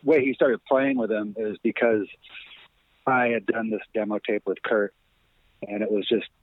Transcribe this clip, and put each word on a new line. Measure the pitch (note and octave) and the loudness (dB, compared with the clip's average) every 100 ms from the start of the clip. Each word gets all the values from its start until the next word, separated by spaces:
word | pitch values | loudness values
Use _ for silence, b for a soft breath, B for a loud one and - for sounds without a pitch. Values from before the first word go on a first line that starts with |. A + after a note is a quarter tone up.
way | C#3 D#3 | 2 4
he | C3+ | 4
started | B2 C#3+ A2 | 2 2 2
playing | - C3+ C#3 C3 | 0 2 2 0
with | G#2+ | 0
him | G#2+ G#2 G#2 | -2 -4 -6
is | G#2+ F#2+ | -6 -2
because | A2+ - A#2+ A2 F#2+ - B B B B B _ _ _ - | -4 2 2 2 -2 -12 B B B B B _ _ _ 0
I | B2+ A#2+ | 2 2
had | A#2 G2 | 0 -2
done | A2+ A2+ | -4 -4
this | G#2+ - | -6 -6
demo | A2 G#2 G#2 | -6 -4 -4
tape | - G#2 - | -2 -4 -4
with | F#2 | -6
Kurt, | - A2 G2+ _ _ _ _ _ _ _ - | -2 0 -2 _ _ _ _ _ _ _ -10
and | G#2 | -6
it | G#2+ | -2
was | G#2 - | -2 0
just | A2 - _ | -2 -2 _